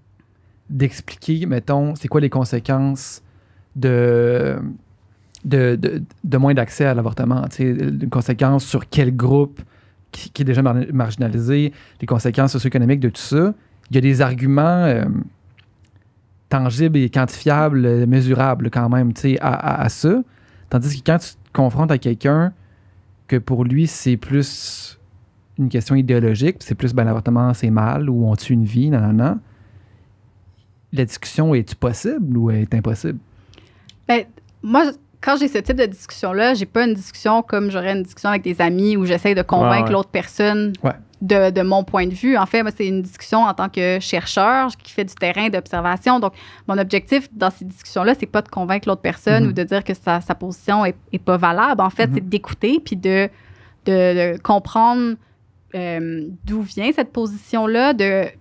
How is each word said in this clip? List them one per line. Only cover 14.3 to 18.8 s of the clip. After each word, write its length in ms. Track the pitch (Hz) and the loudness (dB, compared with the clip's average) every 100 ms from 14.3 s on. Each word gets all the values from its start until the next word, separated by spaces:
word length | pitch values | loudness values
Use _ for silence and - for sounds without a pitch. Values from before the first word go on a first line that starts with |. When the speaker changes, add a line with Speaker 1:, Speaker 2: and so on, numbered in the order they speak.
| 127 131 139 160 180 | 0 2 4 4 4
Speaker 1:
euh, 200 | 170 117 - - - _ _ _ _ _ _ _ _ _ _ _ - | 2 2 0 -2 -4 _ _ _ _ _ _ _ _ _ _ _ -4
tangibles 500 | 135 127 117 165 151 | 0 0 2 2 4
et 120 | 127 | 2
quantifiables, 760 | 135 127 - 151 147 151 139 | 2 -2 0 0 2 4 2
euh, 220 | 123 120 120 | 2 2 4
mesurables 640 | 131 127 127 135 123 117 | 4 4 2 2 0 -2
quand 180 | 123 | 0